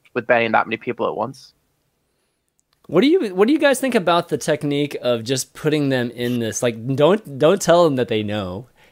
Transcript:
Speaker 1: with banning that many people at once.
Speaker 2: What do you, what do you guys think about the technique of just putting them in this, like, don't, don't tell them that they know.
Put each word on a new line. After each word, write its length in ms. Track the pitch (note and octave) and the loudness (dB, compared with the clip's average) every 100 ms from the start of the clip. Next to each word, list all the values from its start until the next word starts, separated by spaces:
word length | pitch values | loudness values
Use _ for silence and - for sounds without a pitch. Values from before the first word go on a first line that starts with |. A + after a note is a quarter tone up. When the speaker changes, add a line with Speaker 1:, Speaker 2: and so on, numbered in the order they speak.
| _ | _
Speaker 1:
with 120 | B2 - | -6 2
banning 280 | A#2+ A2+ | 2 2
that 140 | A2 G2+ | 0 0
many 100 | A2+ | -4
people 280 | B2+ A#2 G2 | -6 -4 -4
at 80 | D#2 | -4
once. 360 | A#2+ C3+ - _ _ _ _ _ _ _ _ _ _ _ _ _ - | -6 -10 -20 _ _ _ _ _ _ _ _ _ _ _ _ _ -2
Speaker 2:
What 140 | D#3+ | 2
do 60 | C4+ | 4
you, 280 | F#4 A3+ F3+ | 2 0 0
what 120 | A3 | 2
do 60 | |
you 60 | D4+ | 4
guys 200 | D4 C4 | 2 2
think 140 | C4 A#3 | 0 0
about 340 | E3+ E3+ - | 2 0 0
the 80 | C#3 | -4
technique 580 | - D3 D3 C#3+ C#3+ - | -2 -2 -2 -2 -2 -4
of 220 | B2 A#2+ A2+ | -2 -2 -2
just 280 | C3 - | -6 -6
putting 360 | - D#3 D3+ C#3 | -6 -2 0 0
them 200 | B2+ A#2+ | 0 -2
in 280 | A#2 B2 B2 | -4 -4 -2
this, 240 | A2 - | -4 -2
like, 320 | B2 A2+ A#2 C3+ | -4 -4 -4 2
don't, 420 | D3+ G#3 C#3+ C3+ | 2 2 -4 0
don't 240 | D3+ F#3+ | 2 2
tell 220 | F3 E3+ | 4 4
them 140 | E3+ C3 | 4 2
that 100 | A#2+ | -2
they 160 | A2 | -2
know. 440 | G#2 G#2+ F#2 F#2+ B2 _ _ | -2 -4 -6 -8 -12 _ _